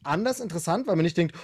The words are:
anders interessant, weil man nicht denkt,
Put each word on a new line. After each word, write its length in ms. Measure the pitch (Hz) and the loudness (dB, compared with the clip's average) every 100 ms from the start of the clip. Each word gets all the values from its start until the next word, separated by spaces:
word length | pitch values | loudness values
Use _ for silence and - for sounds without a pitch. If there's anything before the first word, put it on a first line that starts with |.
anders 360 | 143 160 240 254 | -2 0 0 -2
interessant, 460 | 226 165 165 185 254 | -6 -6 -2 -2 2
weil 80 | 170 | 2
man 80 | |
nicht 120 | 165 175 | 2 2
denkt, 220 | 160 - | 0 -2